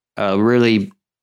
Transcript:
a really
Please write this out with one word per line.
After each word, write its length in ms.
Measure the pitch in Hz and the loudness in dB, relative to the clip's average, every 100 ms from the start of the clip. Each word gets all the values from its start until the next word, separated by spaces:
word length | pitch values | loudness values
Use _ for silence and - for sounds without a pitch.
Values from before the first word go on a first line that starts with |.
| _ - | _ -8
a 240 | 101 98 | -4 0
really 520 | 110 123 117 110 98 - _ _ | 0 2 2 0 -2 -10 _ _